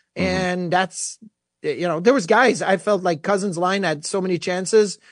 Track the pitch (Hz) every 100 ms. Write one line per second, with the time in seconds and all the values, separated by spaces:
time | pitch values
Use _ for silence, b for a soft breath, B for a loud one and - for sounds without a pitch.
0 | b - 185 185 185 180 175 180 185 -
1 | - - 220 _ _ _ 151 131 175 160
2 | 185 269 170 220 254 165 175 190 208 202
3 | 180 156 175 202 202 165 180 196 180 151
4 | - 196 185 175 185 180 185 220 208 -
5 | b